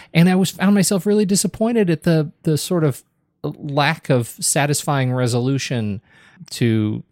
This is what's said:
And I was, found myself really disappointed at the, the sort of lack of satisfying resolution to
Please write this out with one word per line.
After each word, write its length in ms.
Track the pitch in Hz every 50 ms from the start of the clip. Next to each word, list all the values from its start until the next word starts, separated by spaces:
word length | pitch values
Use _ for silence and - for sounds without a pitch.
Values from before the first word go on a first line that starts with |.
| - -
And 160 | - 160 170 185
I 60 | 185
was, 160 | 190 190 -
found 240 | - - 180 196 208
myself 320 | 202 180 - 202 185 -
really 180 | 214 208 214 214
disappointed 640 | 180 202 175 - 180 - - 220 233 247 226 208 170
at 140 | 160 147
the, 300 | - 175 165 160 151 160 - _
the 160 | - 165 156 139
sort 240 | - - 185 170 156
of 200 | 147 123 - _ _ _ _ _ _ _ _
lack 680 | - 147 - - - 151 139 147 143 147 160 - - -
of 180 | 139 123 120 -
satisfying 840 | - - 180 - - 156 139 143 147 - - 160 143 135 131 127
resolution 880 | 127 127 127 117 120 120 120 131 139 131 - - 139 120 107 104 98 101 _ _ _ - - - _ - - -
to 520 | - - 127 117 110 110 107 107 110 117 - -